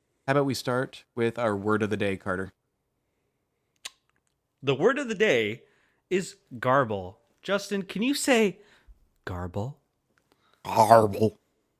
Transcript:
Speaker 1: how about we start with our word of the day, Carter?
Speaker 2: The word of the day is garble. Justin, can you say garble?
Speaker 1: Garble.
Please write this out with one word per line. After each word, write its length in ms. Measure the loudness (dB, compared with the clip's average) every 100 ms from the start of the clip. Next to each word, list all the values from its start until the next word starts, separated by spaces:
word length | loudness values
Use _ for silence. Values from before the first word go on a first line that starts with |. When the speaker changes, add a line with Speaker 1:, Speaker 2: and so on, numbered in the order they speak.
| _ _ -2
Speaker 1:
how 60 |
about 120 | 0 0
we 80 |
start 520 | -2 -4 -4 -4 -10 -12 -4
with 240 | -2 0
our 160 | -2 0
word 260 | 0 0
of 80 | 0
the 80 | -2
day, 200 | -2 -4
Carter? 360 | -4 -6 -6 -14 _ _ _ _ _ _ _ _ _ _ _ _ -20 -20 _ _ _ _ _ _
Speaker 2:
The 140 | -4 0
word 240 | 0 0
of 80 | -4
the 60 | -2
day 480 | 0 2 -2 -6 _ _ _ _ -6
is 260 | -6 -6 -14 _ -6
garble. 580 | 0 2 0 -4 -10 -16 _ _
Justin, 420 | -6 -6 -4 -8
can 180 | -6 -4
you 140 | -4 -2
say 420 | 0 2 2 -2 _ _ -20 -20 _ _ -12
garble? 520 | -10 -8 -6 -8 -10 _ _ _ _ _ _ _ _
Speaker 1:
Garble. 760 | -2 4 8 8 8 2 -2 -2 _ _ _